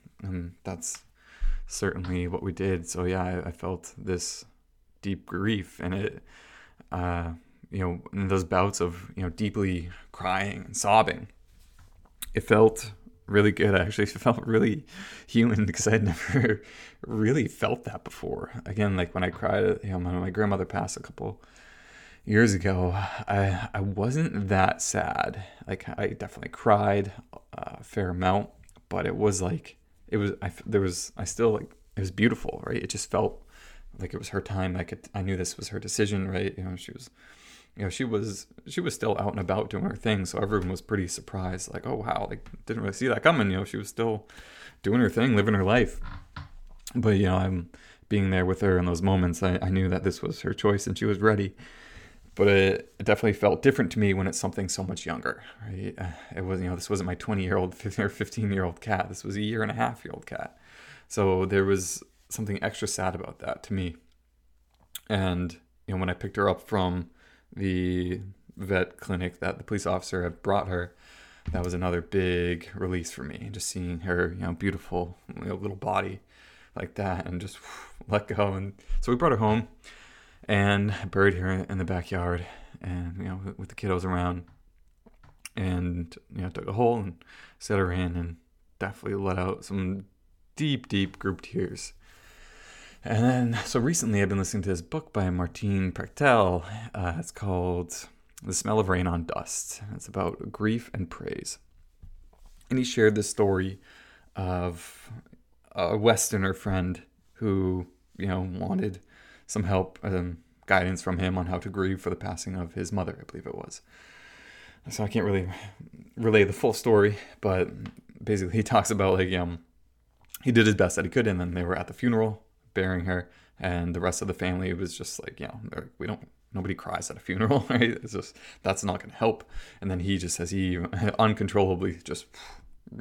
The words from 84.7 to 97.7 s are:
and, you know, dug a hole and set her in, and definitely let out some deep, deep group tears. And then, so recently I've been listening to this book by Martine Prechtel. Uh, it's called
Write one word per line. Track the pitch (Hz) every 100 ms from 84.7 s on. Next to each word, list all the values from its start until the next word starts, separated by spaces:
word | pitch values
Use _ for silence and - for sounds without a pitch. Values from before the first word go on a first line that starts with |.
| _ _ _ - - - - - -
and, | 92 90 90 87 85 - -
you | 95
know, | 92
dug | - -
a |
hole | 101 120 117
and | 98 82 - - - _
set | - 104
her | 90
in, | 90 90 87
and | 87 82 _ _ _ -
definitely | 95 101 107 98
let | 98 92
out | 92 95 -
some | 98 92 98 101 _ _ _ _ -
deep, | 151 135 -
deep | 98 95 -
group | 98 87
tears. | - - 92 - - - - - - - - - - - - -
And | - 110
then, | 120 127 120 113 -
so | 131
recently | 120 170 117 104
I've | 98
been | 98
listening | 92 104
to | 95
this | 87
book | 87 160 -
by | 107 92
Martine | 90 87 - 104 98 95
Prechtel. | - - - 143 120 95 90 85 107 113
Uh, | 107 90 85
it's | 85
called | - 101 90 90